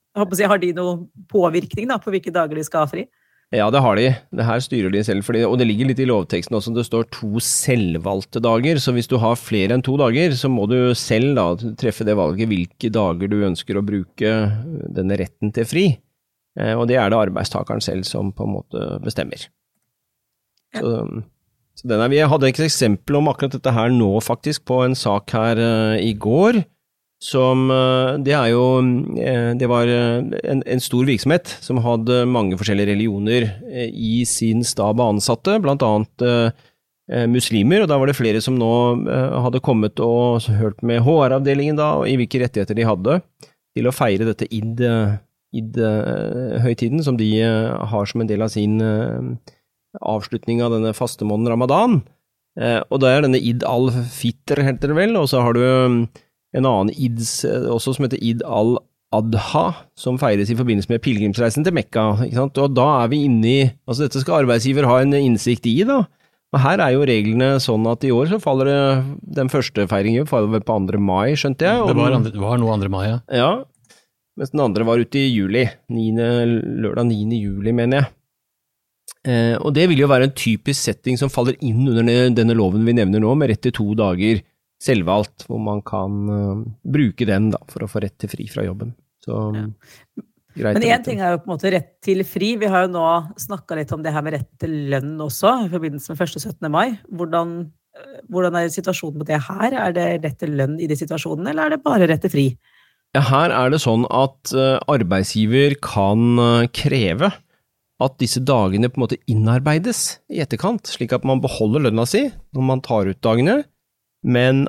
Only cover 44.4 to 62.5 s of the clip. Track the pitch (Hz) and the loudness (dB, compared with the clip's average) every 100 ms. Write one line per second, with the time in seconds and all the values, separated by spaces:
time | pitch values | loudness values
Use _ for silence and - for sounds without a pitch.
44.4 | - 110 113 117 120 113 107 104 - _ | -4 -6 -6 -2 0 2 0 -2 -6 _
45.4 | _ 117 110 117 110 107 - 53 - 120 | _ -10 -6 -2 0 0 -2 -4 -4 -4
46.4 | 127 - 120 117 117 147 147 123 107 107 | -4 0 0 0 0 0 0 0 2 2
47.4 | 113 110 110 - 107 107 101 120 113 104 | 2 0 -2 -4 -4 -2 -2 -2 -2 0
48.4 | 110 107 104 107 110 107 117 120 127 120 | -2 0 0 2 2 0 -2 -4 -6 -8
49.4 | - - _ _ _ - - 110 98 117 | -12 -20 _ _ _ -10 -4 -4 -4 -8
50.4 | - 117 120 113 110 107 123 - 107 104 | -2 -2 0 0 -2 -2 -6 -4 -4 -2
51.4 | 120 117 127 151 240 190 - _ _ _ | 0 0 2 2 4 2 0 _ _ _
52.4 | _ - 117 117 - 135 131 131 147 131 | _ -6 -2 -2 0 2 4 4 4 2
53.4 | 117 120 - 120 131 123 120 - 123 - | 0 -2 0 0 0 -2 -4 -6 -6 -4
54.4 | - 143 139 123 143 151 202 220 143 131 | -2 0 0 0 -2 0 0 2 2 2
55.4 | 120 120 127 131 127 120 117 - _ _ | 2 4 4 4 4 2 0 -6 _ _
56.4 | _ 127 131 107 101 147 127 117 113 - | _ -2 0 2 0 0 -2 -2 -6 -4
57.4 | - 110 120 117 135 131 135 131 117 117 | -2 -2 -2 -2 -2 -2 -2 -2 -2 -2
58.4 | - 117 110 123 - _ _ 110 110 110 | -2 0 2 0 -4 _ _ -2 0 0
59.4 | - 151 170 170 - - - 127 135 101 | 0 -2 -2 -4 -12 -10 -4 -2 0 2
60.4 | 101 117 123 104 95 117 - 110 104 98 | 0 0 0 0 0 -2 0 0 0 0
61.4 | 117 123 165 170 - 120 110 104 120 117 | 0 0 0 0 -2 0 0 0 0 0
62.4 | 135 | -2